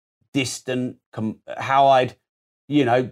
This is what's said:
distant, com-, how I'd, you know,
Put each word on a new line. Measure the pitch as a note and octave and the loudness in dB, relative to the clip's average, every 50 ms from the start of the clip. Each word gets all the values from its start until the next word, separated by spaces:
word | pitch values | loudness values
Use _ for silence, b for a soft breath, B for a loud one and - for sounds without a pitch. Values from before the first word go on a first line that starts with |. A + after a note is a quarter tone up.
| _ _ _ _ _ _ | _ _ _ _ _ _
distant, | - C#3 B2+ A#2+ - - - B2+ B2+ B2+ B2+ B2 - _ _ _ | -4 -4 -2 -4 -6 -10 -8 -6 -4 -4 -4 -6 -8 _ _ _
com-, | - A#2+ A2 A2 G#2+ - _ - - - | -10 -8 -6 -6 -8 -10 _ -14 -12 -8
how | A2+ C3 C3+ C#3 C#3 C#3 | -4 0 2 4 4 4
I'd, | C3+ B2+ B2+ A#2+ - _ _ _ _ _ _ _ _ _ _ - | 4 4 2 0 -4 _ _ _ _ _ _ _ _ _ _ -2
you | C#3+ D3 C3+ | 0 0 2
know, | A2+ A#2+ C3 C3 - | 2 2 0 0 -2